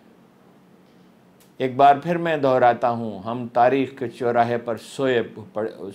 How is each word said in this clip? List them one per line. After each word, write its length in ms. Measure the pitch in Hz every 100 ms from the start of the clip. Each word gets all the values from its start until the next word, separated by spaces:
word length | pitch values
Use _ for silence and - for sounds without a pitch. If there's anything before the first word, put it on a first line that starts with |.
| _ _ _ _ _ _ _ _ _ _ _ _ _ _ _ -
एक 180 | 131 123
बार 220 | 139 139
फिर 180 | 160 170
मैं 240 | 170 156
दोहराता 460 | 135 127 120 117 123
हूँ, 360 | 117 117 98
हम 240 | 101 120 117
तारीख़ 440 | 120 123 135 131
के 160 | - 120
चौराहे 500 | - 120 117 117 120
पर 200 | 117 110
सोए 440 | - - 135 120
पड़-, 500 | 98 - - 107 107 - 92